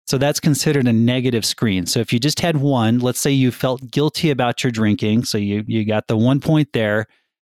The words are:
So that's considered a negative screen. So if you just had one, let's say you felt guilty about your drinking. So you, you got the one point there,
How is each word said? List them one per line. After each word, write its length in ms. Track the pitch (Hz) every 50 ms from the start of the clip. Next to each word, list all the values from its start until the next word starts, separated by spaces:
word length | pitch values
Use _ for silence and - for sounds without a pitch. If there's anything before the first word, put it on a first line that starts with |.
| _
So 100 | - -
that's 220 | 131 135 143 151 -
considered 480 | - 165 143 - - 156 147 143 123
a 60 | 123 113
negative 520 | 110 117 120 123 127 120 131 117 110 101
screen. 420 | - - - 123 110 98 95 87
So 120 | - - 120
if 140 | 110 - 123
you 80 | 117
just 180 | 127 151 - -
had 200 | - 175 160 143
one, 420 | 139 143 139 120 113 110 117 123
let's 180 | 120 127 123 -
say 140 | - 147 139
you 180 | 135 127 123
felt 400 | 120 - - 131 127 110 131 123
guilty 400 | - 143 147 156 - - - 156
about 320 | 139 123 123 123 120 - -
your 80 | 131
drinking. 540 | 117 110 110 107 104 - 113 107 107 120 -
So 120 | - -
you, 280 | 107 101 101 101 107 107
you 180 | 120 113 110 107
got 220 | 107 107 107 -
the 100 | - 117
one 220 | 107 113 127 135 139
point 340 | - 160 156 151 147 - -
there, 340 | 120 110 104 104 110 107 - _ _ _ _ _ _ _ _